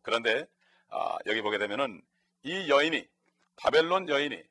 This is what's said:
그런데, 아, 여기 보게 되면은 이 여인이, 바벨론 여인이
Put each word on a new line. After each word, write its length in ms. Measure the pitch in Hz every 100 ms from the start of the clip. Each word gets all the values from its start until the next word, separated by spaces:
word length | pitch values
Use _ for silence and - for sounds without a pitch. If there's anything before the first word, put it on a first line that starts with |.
그런데, 440 | - 117 113 120 160 _ _ _ _
아, 280 | - - - -
여기 160 | 110
보게 160 | 104 104
되면은 440 | 101 104 135 85 _ _ _ _
이 260 | 139 185 170
여인이, 380 | 139 156 143 - _ _ _ _ -
바벨론 520 | - 147 165 185 180
여인이 320 | 139 147 98 -